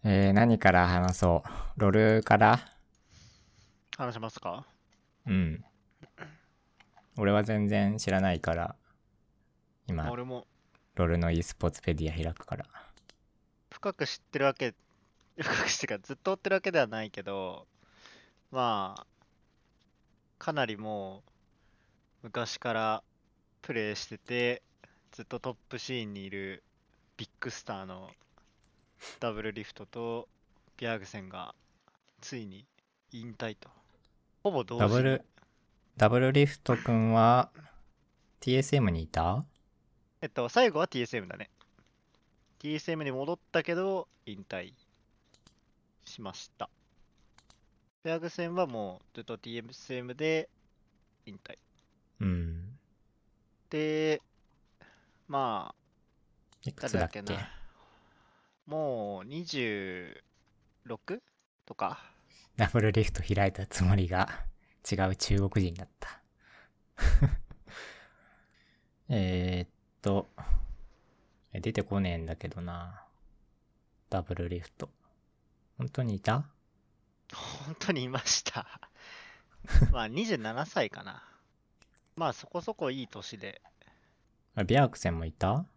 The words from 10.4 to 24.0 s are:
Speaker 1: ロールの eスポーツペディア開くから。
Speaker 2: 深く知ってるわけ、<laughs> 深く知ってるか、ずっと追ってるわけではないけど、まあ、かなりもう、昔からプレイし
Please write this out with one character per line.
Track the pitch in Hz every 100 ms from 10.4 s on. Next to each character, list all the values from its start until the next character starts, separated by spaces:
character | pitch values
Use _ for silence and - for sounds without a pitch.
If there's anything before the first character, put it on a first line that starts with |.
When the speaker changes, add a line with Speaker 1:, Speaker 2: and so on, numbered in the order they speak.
| - _ _ _ _
Speaker 1:
ロ | - 87
ー |
ル | 85
の | 82
e | 82
ス | 80 -
ポ | 87
ー |
ツ | -
ペ | - 78
デ | 80
ィ |
ア | 80
開 | 82 82
く | -
か | -
ら。 | - - - - _ - _ _ _ _ _
Speaker 2:
深 | - 202
く | - 143
知 | -
っ | _
て | 143
る | 139
わ |
け、 | 135 123 - _ _ _
<laughs> | _ _ -
深 | 139 -
く | -
知 | -
っ |
て | -
る | 104
か、 | -
ず |
っ | 139
と | -
追 | 190
っ |
て | 196
る |
わ | 190
け | 196
で | 170
は | 120
な | 110
い | 110
け | -
ど、 | 98 101 92 80 - _ _ _ - - _ _ _
ま | 131 120 107 95 101
あ、 | - _ _ _ _ _ _ _ _ _ _ _ _ _
か | -
な | 151 120
り | 104
も | 110 107 95 95 _ _ _ _ _ _ _ _ _ _
う、 | 117
昔 | 123 117 -
か | 123
ら | 110 110 110 _ _ _ _ _ _
プ | -
レ | 120 107
イ |
し | 104